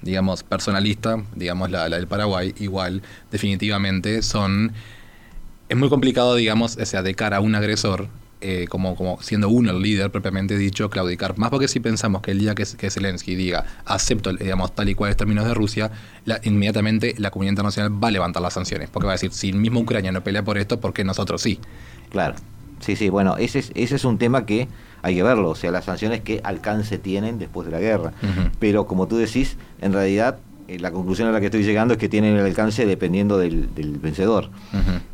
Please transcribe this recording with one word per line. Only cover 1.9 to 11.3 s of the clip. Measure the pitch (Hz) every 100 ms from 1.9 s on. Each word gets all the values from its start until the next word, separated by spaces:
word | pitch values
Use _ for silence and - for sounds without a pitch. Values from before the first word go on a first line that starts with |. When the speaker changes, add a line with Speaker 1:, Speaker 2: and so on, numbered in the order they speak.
| 85
Speaker 1:
del | 90
Paraguay, | 101 104 92 92 -
igual, | 104 95 92 95 98 - -
definitivamente | 104 104 98 104 101 98 95 95 110
son, | 110 110 98 98 113 110 - - - - - - - - -
es | 123
muy | 139
complicado, | 139 131 127 123 120
digamos, | 110 110 117 -
o | 107
sea, | 98
de | 95 95
cara | 107 98
a |
un | 107 107
agresor, | 104 107 110 92 101 - - -
eh, | 95 92 87
como, | 92 95 90
como | 92 92
siendo | - 107 101
uno | 120 117
el | 90
líder | 98 104 98
propiamente | 101 98 95 95 101
dicho, | 98 98 107
claudicar. | 98 90 87 98